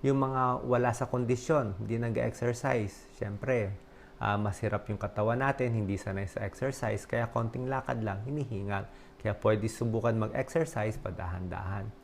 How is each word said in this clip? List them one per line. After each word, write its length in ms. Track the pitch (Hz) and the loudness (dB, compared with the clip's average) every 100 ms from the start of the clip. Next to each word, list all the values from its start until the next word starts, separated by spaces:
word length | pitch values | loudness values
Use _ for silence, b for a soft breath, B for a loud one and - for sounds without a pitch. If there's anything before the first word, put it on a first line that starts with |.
| 135 | 4
Yung 160 | 135 | 4
mga 400 | 135 131 127 127 | 4 4 2 2
wala 320 | 127 123 123 | 2 4 4
sa 160 | 117 127 | 2 0
kondisyon, 640 | 123 120 123 - 156 113 95 | 0 2 0 4 2 2 -2
hindi 160 | 107 117 | -2 -2
nag-exercise, 1120 | 117 113 120 117 120 117 139 123 104 - - - | 0 2 0 0 -2 0 0 2 0 -6 -20 -8
siyempre, 560 | 104 104 143 123 101 101 B B B B | -6 -4 0 2 2 -4 B B B B
ah, 160 | 107 104 | 0 2
mas 240 | 104 95 | 0 0
hirap 240 | 110 104 - | 0 0 -2
yung 120 | 104 | -4
katawan 400 | 101 - 107 123 | -2 0 2 4
natin, 320 | 135 135 127 | 2 2 2
hindi 240 | 113 101 98 | 2 0 0
sanay 320 | - 98 98 | -2 -4 -4
sa 160 | - 101 | -4 -6
exercise, 600 | - 135 - 113 107 - | -2 -4 -2 -2 -2 -2
kaya 200 | 120 117 | -2 0
konting 360 | 120 117 120 127 | 0 -2 -2 -4
lakad 320 | 135 - 123 110 | -4 -2 -2 -2
lang, 160 | 98 117 | -2 -4
hinihingal. 600 | 147 127 107 101 101 - B B B | -4 -4 -4 -2 -4 -6 B B B
Kaya 160 | 107 101 | -4 2
pwede 240 | 113 110 110 | 4 4 2
subukan 480 | - 120 110 117 | 0 0 2 2
mag-exercise 880 | 113 107 117 135 170 156 - 110 110 | 2 0 -2 0 0 0 0 -2 -2
padahan-dahan. 880 | - 90 90 87 92 85 92 98 104 - | -6 -6 -6 -4 -6 -6 -4 -6 -6 -10